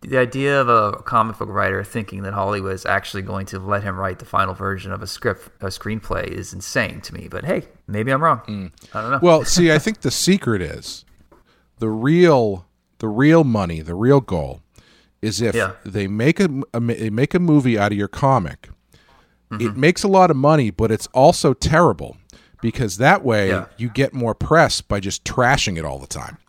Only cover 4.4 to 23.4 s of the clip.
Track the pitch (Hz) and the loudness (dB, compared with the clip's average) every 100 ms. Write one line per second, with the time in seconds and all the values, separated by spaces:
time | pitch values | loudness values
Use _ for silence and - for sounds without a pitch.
4.4 | 95 92 98 95 95 95 95 - 120 95 | -2 -4 -6 -6 -8 -12 -12 -6 -4 -4
5.4 | - - 95 - 104 110 - 92 90 90 | -8 -12 -12 -10 -8 -8 -6 -6 -6 -8
6.4 | - 92 - 135 107 - - - - - | -12 -12 -6 -4 -4 -6 -16 -16 -14 -10
7.4 | 151 - - _ - 104 120 135 160 127 | -4 -6 -6 _ -10 -6 -2 0 0 -2
8.4 | - 104 90 - - 107 113 135 175 156 | -4 -10 -10 -16 -14 -10 -4 2 4 4
9.4 | - - 170 151 220 220 131 - - 196 | 4 2 4 4 0 -4 -4 -2 2 2
10.4 | 123 101 76 71 - - _ _ _ _ | 0 -4 -4 -10 -14 -18 _ _ _ _
11.4 | _ _ _ - 110 110 131 170 175 135 | _ _ _ -6 -4 -2 2 6 6 6
12.4 | 110 92 - _ _ - 110 107 147 165 | 2 -2 -10 _ _ -8 -4 2 6 6
13.4 | 143 107 90 80 78 90 120 139 117 85 | 6 2 0 -4 -6 -2 4 4 2 -4
14.4 | 67 - _ _ _ _ _ _ 110 95 | -4 -10 _ _ _ _ _ _ -6 -2
15.4 | 117 113 95 - 107 101 98 107 131 170 | -2 0 -2 -4 -8 -4 -4 0 0 2
16.4 | 190 135 - 117 117 113 110 107 147 180 | 0 -2 -6 -4 -2 -2 -4 -2 0 0
17.4 | 175 147 131 107 104 101 101 - 139 131 | 4 4 4 2 0 0 -4 -2 2 2
18.4 | 82 - - - _ _ _ _ _ _ | 0 -10 -20 -20 _ _ _ _ _ _
19.4 | - 110 113 113 151 180 202 190 180 135 | -12 -6 -4 0 0 2 2 4 6 4
20.4 | 143 156 113 - 110 110 - 127 147 - | 4 4 2 0 0 -2 -2 4 6 6
21.4 | 151 127 - 156 165 87 65 - _ _ | 2 2 2 4 4 2 -6 -16 _ _
22.4 | _ _ 113 - 110 92 135 196 131 107 | _ _ -6 -2 -4 2 2 4 2 2